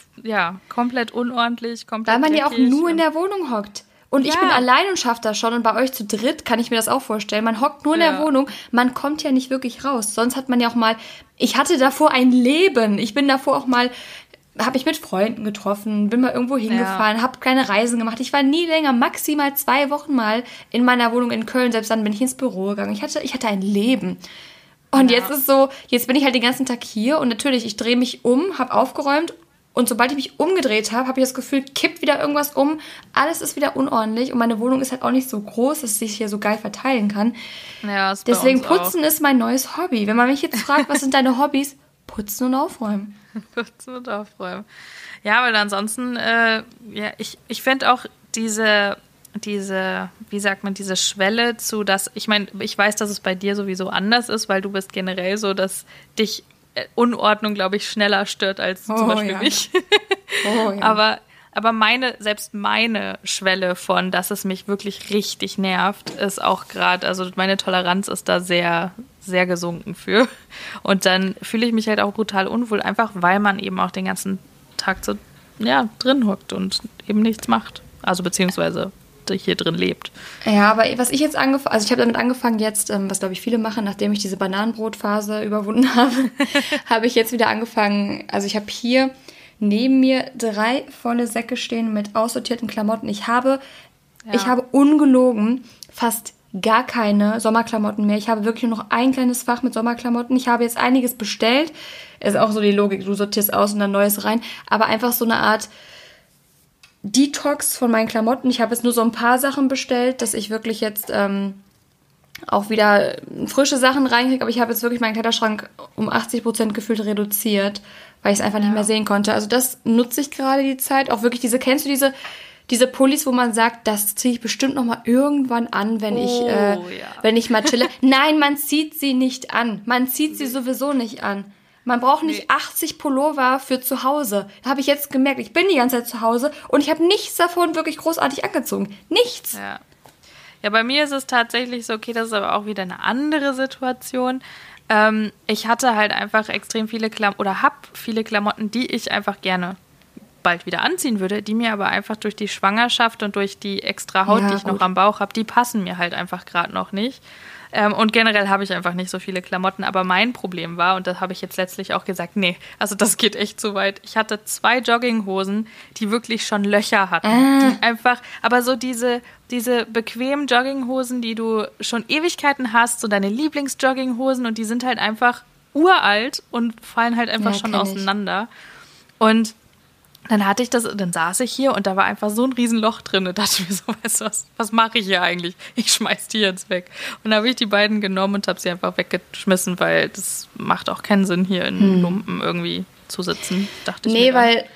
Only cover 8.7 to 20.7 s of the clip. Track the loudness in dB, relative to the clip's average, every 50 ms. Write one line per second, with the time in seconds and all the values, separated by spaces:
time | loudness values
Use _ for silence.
8.7 | 2 2 2 2 0 -2 -4 -4 -2 -2 0 0 2 0 0 0 -2 -4 -4 -6
9.7 | -8 -8 -4 -4 -2 -2 -2 -2 -2 0 0 0 0 -2 -2 0 2 2 2 2
10.7 | 2 2 2 2 2 0 -6 -16 -20 -20 -20 _ _ 0 0 2 4 4 4 4
11.7 | 4 4 4 4 4 4 4 4 6 6 6 6 6 6 6 6 6 6 4 4
12.7 | 4 4 2 2 2 0 0 -2 0 2 2 2 2 2 2 0 0 0 2 2
13.7 | 2 2 2 0 -2 -8 -16 -18 -18 -20 -20 _ -20 -20 _ _ -8 -4 -2 -2
14.7 | -2 0 0 -2 -2 -2 -4 -6 -2 0 0 0 -2 -4 -6 -8 -8 -6 -4 -4
15.7 | -4 -4 -4 -4 -2 0 0 2 2 2 2 2 0 -2 -2 -2 -2 -2 0 0
16.7 | 0 0 0 0 0 0 2 2 2 2 0 -2 -4 -2 0 2 2 2 2 2
17.7 | 2 0 2 2 0 -2 -2 -2 -4 -4 -4 -2 0 2 4 4 2 2 2 0
18.7 | 0 0 2 2 2 2 2 0 -2 -4 -4 -2 0 0 0 0 -2 -2 0 0
19.7 | 2 2 2 0 -2 -4 -2 0 0 0 2 2 0 -2 -2 -6 -12 -20 -10 -4